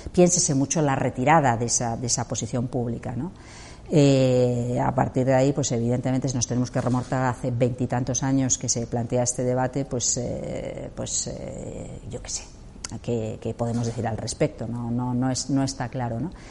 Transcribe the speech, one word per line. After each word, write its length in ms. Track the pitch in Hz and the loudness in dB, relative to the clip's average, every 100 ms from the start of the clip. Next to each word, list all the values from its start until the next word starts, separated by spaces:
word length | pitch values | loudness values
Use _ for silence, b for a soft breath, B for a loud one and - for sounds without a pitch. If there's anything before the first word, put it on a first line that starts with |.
| B | B
piénsese 420 | - 175 170 - | 4 6 6 2
mucho 240 | 135 139 170 | 2 2 2
en 80 | 143 | 2
la 80 | |
retirada 600 | 131 127 123 131 160 135 113 | 2 0 0 4 6 6 2
de 100 | 117 | 0
esa, 300 | - 120 117 | 0 -2 -2
de 100 | 123 | -2
esa 220 | - 120 | -2 -2
posición 400 | - 113 123 123 | -4 -2 -2 -2
pública, 480 | 131 117 117 123 120 | -2 -2 -4 -6 -6
¿no? 160 | 175 - B B B B B | -6 -10 B B B B B
Eh, 880 | 170 139 135 131 127 123 120 120 123 | 6 8 8 6 6 4 2 0 0
a 140 | 135 | 2
partir 320 | 131 117 131 127 | 2 2 2 4
de 80 | |
ahí, 180 | 131 135 | 6 4
pues 200 | 143 135 | 4 0
evidentemente, 560 | 120 117 123 131 131 139 | 0 2 0 0 0 0
si 80 | 127 | 0
nos 100 | - | 0
tenemos 240 | 123 120 | 0 0
que 100 | 131 | 0
remontar 440 | 120 123 123 131 | 0 0 0 0
hace 260 | 131 120 131 | 0 0 -2
veintitantos 720 | 120 123 120 123 123 131 123 | 0 0 0 -2 0 -2 0
años 360 | 135 135 131 - | 2 2 2 0
que 100 | 123 | -2
se 180 | 117 117 | -2 -2
plantea 380 | 120 117 123 | -2 0 0
este 180 | 120 - | 0 0
debate, 420 | 123 127 127 139 | 0 0 0 -2
pues, 320 | 135 123 - 127 | -4 -2 -2 -2
eh, 680 | 117 127 120 - - - 131 | -4 -6 -6 -8 -8 -10 -10
pues, 320 | - 120 - - | -8 -6 -6 -6
eh, 760 | 127 - - - - - - - | -8 -10 -10 -10 -10 -12 -12 -12
yo 140 | - | -12
qué 80 | - | -8
sé, 140 | - - - - - - 110 | -10 -10 -18 -18 -14 -12 -8
¿qué, 360 | - 120 110 - | -2 -2 -2 -6
qué 120 | 113 | -6
podemos 340 | - 120 117 117 | -4 -2 -2 -2
decir 200 | 117 113 | -2 -4
al 100 | 110 | -4
respecto? 520 | 113 - 151 - 113 | -6 -2 -2 -2 -8
No, 240 | 120 117 | -6 -4
no, 200 | 120 123 | -2 -2
no 160 | 123 131 | 0 0
es, 220 | 123 - | -2 0
no 140 | 135 | 0
está 240 | 135 - 123 | 0 -2 -6
claro, 320 | 135 120 117 | -4 -4 -4
¿no? 100 | 165 - B | -6 -8 B